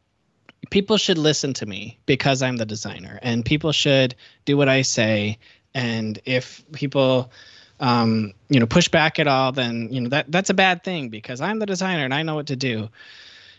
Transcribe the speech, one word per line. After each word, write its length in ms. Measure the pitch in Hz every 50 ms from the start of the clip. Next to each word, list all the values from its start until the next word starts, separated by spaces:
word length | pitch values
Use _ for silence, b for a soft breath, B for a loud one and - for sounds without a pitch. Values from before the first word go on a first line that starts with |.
| _ _ _ _ _ _ _ _ _ - - _ - -
people 260 | - 196 196 - 220 196
should 200 | - - 185 160
listen 360 | 151 156 147 - - 143 127
to 120 | - -
me 320 | 104 101 95 101 113 - _ _
because 360 | - 139 127 - 147 135 131
I'm 140 | 135 127 127
the 100 | 117 113
designer, 540 | 107 107 110 - 101 - - - - - -
and 220 | - 123 117 120 113
people 300 | - 151 147 156 160 139
should 420 | - - 151 139 135 131 127 127 b b b b b _
do 100 | - 143
what 140 | 143 143 139
I 120 | 131 135
say. 560 | 131 - - - 113 107 110 104 104 107 110 b b b b b b _ -
And 460 | 131 123 117 113 113 110 107 107 107 -
if 400 | - 131 127 - - - - - -
people 600 | 151 - 147 139 - 143 135 131 131 127 120 123 B B B B B B B B B -
um, 540 | 139 127 120 120 117 113 113 110 110 101 - _ _ -
you 100 | 143 127
know, 60 | 117
push 220 | 113 - 175 175 -
back 320 | - 165 151 160 - -
at 80 | 156 147
all, 240 | 135 131 131 131
then, 380 | 127 139 127 120 117 117 113 110
you 100 | 127 131
know, 80 | 120 120
that, 220 | 135 147 151 143
that's 180 | 156 180 190 -
a 40 | 196
bad 300 | 190 190 190 180 175 -
thing 260 | 196 185 165 139 120
because 320 | 110 107 - - 127 123
I'm 180 | 147 190 214 220
the 60 | 220
designer 400 | 202 190 175 190 190 185 160 147
and 80 | 131 135
I 100 | 147 160
know 120 | 160 156
what 120 | 151 147 151
to 80 | 139
do. 340 | 123 135 131 117 110 104 110 B B B B B B B B B B B B B